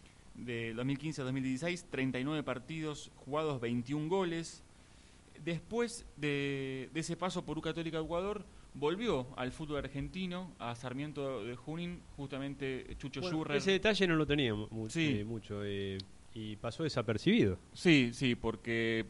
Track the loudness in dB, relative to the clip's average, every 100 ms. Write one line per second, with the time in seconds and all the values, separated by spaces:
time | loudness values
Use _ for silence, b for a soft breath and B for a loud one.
0 | B B B -12 -6 -4 -2 -2 0 0
1 | -2 -4 -2 0 0 0 -2 -4 -4 -2
2 | 0 0 0 0 -2 -4 -6 -4 -4 -6
3 | -10 -16 -4 0 0 0 0 0 0 -2
4 | 2 2 2 0 -4 -10 -18 B B B
5 | B B B -8 -4 -4 -2 0 0 -2
6 | -14 -4 0 0 0 -2 -2 -4 -4 -4
7 | -2 -2 -2 -2 -4 -2 -2 -2 -2 -2
8 | -2 0 0 -4 -8 B B 0 2 2
9 | 2 0 0 -4 -4 -4 -4 -2 -2 -4
10 | -4 -4 -4 -4 -8 -6 -6 -4 -4 -4
11 | -4 -2 -2 -2 -4 -6 -6 -6 -6 -8
12 | -12 -10 -8 -6 -6 -4 -4 -4 -6 -8
13 | -8 -4 -2 0 2 2 4 4 4 6
14 | 6 6 4 4 4 2 -2 -4 -2 2
15 | 2 2 0 -4 -4 -4 -2 -2 -2 -4
16 | -8 -14 -14 -10 -8 -6 -6 -2 0 2
17 | 2 4 6 6 6 4 -4 2 8 10
18 | 8 4 2 2 0 -2 -2 2 2 2
19 | 0